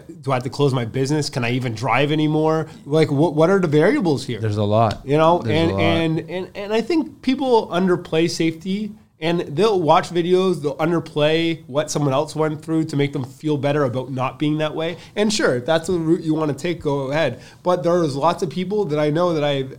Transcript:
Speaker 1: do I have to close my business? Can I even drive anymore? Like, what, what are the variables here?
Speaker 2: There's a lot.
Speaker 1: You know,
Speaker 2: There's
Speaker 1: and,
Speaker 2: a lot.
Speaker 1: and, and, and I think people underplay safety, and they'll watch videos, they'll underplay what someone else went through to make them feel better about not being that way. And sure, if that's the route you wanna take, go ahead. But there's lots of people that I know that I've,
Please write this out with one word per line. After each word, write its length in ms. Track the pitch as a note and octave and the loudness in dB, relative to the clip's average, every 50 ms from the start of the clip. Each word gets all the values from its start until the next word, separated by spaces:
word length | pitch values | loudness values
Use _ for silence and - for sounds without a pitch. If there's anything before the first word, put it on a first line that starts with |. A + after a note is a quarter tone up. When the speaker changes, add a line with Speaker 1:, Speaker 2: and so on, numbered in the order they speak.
| - - E3+ E3+ | -14 -16 -16 -10
Speaker 1:
do 100 | C3+ C3 | -4 -2
I 40 | C#3 | -2
have 80 | B2+ B2 | -2 -2
to 60 | C3+ | -4
close 240 | - - C#3+ C#3 B2 | -2 0 0 2 2
my 120 | B2+ A#2 | 0 -2
business? 440 | A2 - C3 C3+ C3 D3+ D3+ C#3+ D3+ | -2 -2 -2 0 0 0 0 -2 -2
Can 140 | - C3 A#2+ | -4 -2 -2
I 80 | A#2 | 0
even 220 | B2 C3 B2 B2+ A2 | -2 -2 -2 -4 -6
drive 360 | G2+ B2 B2 A2+ C3 D3 C#3+ | -4 -2 0 2 2 2 2
anymore? 560 | D#3 D#3 D#3 D3+ D3+ D#3 D#3 D#3 D#3+ D#3+ D3+ D3+ - - - | 2 0 0 2 2 2 2 2 2 0 -2 -4 -10 -16 -6
Like, 260 | C#3 C#3+ D#3+ D#3 - | 0 2 2 2 4
what, 240 | D3 C3+ D#3 F3 D3 | 4 2 2 2 4
what 140 | D3+ D#3+ E3+ | 4 4 4
are 100 | G3 G3 | 4 2
the 80 | F3+ E3 | 2 2
variables 580 | C#3 D3+ D#3 G3+ C#4 D4+ G3+ E3 C#3+ A#2+ - | 4 4 4 4 2 2 2 0 0 -2 -2
here? 140 | - A#2 G2+ | -6 -6 -4
Speaker 2:
There's 180 | A2 G#2+ G#2 G#2+ | -2 -2 0 0
a 60 | G#2 | 0
lot. 420 | G2+ G#2 A2 A#2 G#2 - - - | 2 4 4 4 2 0 -4 -4
Speaker 1:
You 120 | C3 C#3+ D#3 | 0 2 4
know, 220 | D#3+ D#3+ F3 E3+ | 4 4 4 2
Speaker 2:
There's 180 | - A3+ D3+ D#3 | 2 0 0 2
Speaker 1:
and, 120 | E3 - | 2 0
Speaker 2:
a 20 | - | 0
lot. 80 | - E3 | 0 0
Speaker 1:
and, 360 | E3 E3 E3 E3 E3 D#3+ D#3+ E3 D#3+ | 2 2 2 0 0 -2 -2 -4 -6
and, 200 | E3+ F#3 F3+ - - | -8 -8 -8 -10 -10
and 180 | F#3+ G3+ G3 G#3+ | -10 -6 -2 -2
I 80 | A3+ | -2
think 400 | A3+ A3 F4 D#4+ C4 - - - | 0 0 0 0 0 -2 -6 -6
people 460 | - B3 C4+ - C#4 B3+ A#3+ A3 F3+ - | -2 -2 0 0 2 4 4 4 2 2
underplay 640 | E3 F3 F#3+ F#3 F3+ E3+ F3 - E3 D#3+ E3+ F3 | 0 0 2 2 2 0 0 -2 0 0 0 0
safety, 640 | E3+ - E3 E3 D#3+ D#3+ - F#3+ F#3+ G#3 G#3+ G#3 - - _ _ _ - D#3 | 0 0 -2 -2 -2 -4 -6 -6 -4 -4 -4 -8 -10 -14 _ _ _ -6 -4
and 180 | E3 E3+ F3 | -2 -2 -2
they'll 380 | D#3 - C#3+ D3 G3+ A3+ G#3 F#3 | -2 -4 -2 0 2 2 2 2
watch 300 | E3 C#3+ D#3+ F#3 - - | 4 4 4 4 4 0
videos, 540 | E3+ F3 E3 F3 F3+ F#3 F#3+ F#3+ F3 D3+ C#3 | -2 -2 0 2 2 2 2 2 0 -2 -4
they'll 140 | D3 - - | -6 -4 -2
underplay 880 | D#3 E3 E3+ E3 D#3+ - - D3+ D3 D3+ D#3+ E3 E3 E3 E3 D#3 - - | 0 0 0 0 -2 -4 -2 0 2 2 2 2 0 0 -4 -4 -8 -6
what 240 | B2+ C#3+ D#3 D3+ | -4 -4 -2 -2
someone 200 | - D3+ D3 C#3 | -2 0 0 2
else 240 | C3 C#3 D#3 D3+ - | 2 0 -2 -2 -2
went 300 | D3+ D#3 D#3 D3+ D3 - | -2 -2 -2 -2 -4 -6
through 200 | D#3+ D#3+ D#3+ D#3 | -2 -2 -2 -2
to 100 | D#3+ - | 0 0
make 180 | C#3+ C#3+ C#3 C#3+ | 0 0 0 -2
them 100 | D3 B2 | -4 -8
feel 320 | B2 - - - D3+ D3+ | -8 -10 -8 -4 -2 -2
better 280 | C3+ B2+ C#3+ D3 D3+ C#3+ | 0 0 0 0 0 0
about 280 | B2+ A#2 C3 B2+ C3 | 0 -2 -4 -6 -6
not 280 | C3+ B2+ B2+ - - - | -6 -4 -4 -4 -4 -2
being 180 | D3+ D3+ D3+ D#3 | -2 -2 0 0
that 160 | D#3 D3+ D3 | -2 -4 -4
way. 240 | D#3 D#3+ E3+ F3 E3+ - - - | -4 -6 -6 -6 -10 -14 -8 -2
And 160 | G#3 G#3+ A3 | 0 0 0
sure, 260 | G#3+ - G#3+ - C3 B2 | 2 2 2 2 2 0
if 60 | A#2+ E3+ | 0 0
that's 180 | D#3+ E3 E3 | 0 0 0
the 80 | - F#3 | 0 -2
route 280 | E3+ D#3+ D#3 E3+ F3+ - | 0 2 2 0 0 0
you 100 | D#3+ D#3 | 0 -2
wanna 220 | D#3+ D#3 D3 C3+ | 0 0 -2 -2
take, 260 | C#3 - F3+ E3+ - | -2 -4 -6 -4 -4
go 300 | - D3 C#3+ C#3+ C3+ C3 | -2 -2 -2 -2 -2 -2
ahead. 280 | C#3+ D#3 E3 C3 A#2+ - - - - - | -2 0 0 -2 -2 -6 -14 -20 -16 -6
But 220 | - F3+ F3+ F3+ - | -2 0 0 0 2
there's 320 | E3+ E3+ F3+ E3+ D3 B2+ | 2 2 2 2 0 0
lots 260 | C#3 C#3 E3 F3 - | 0 2 0 0 0
of 80 | G3 D#3 | -2 -6
people 340 | - F3+ F#3 F3+ G#3 G#3+ G3+ | -4 -4 -4 -4 -2 -2 -2
that 120 | D3 D3 D3+ | -2 -2 0
I 140 | D3+ D3+ | 0 0
know 220 | D3 E3 F3+ F3+ E3 | 2 2 2 0 0
that 80 | D3+ D3 | 0 0
I've, 340 | D3 C#3+ C3+ C3+ C3 C3+ | 0 -2 -2 -4 -6 -10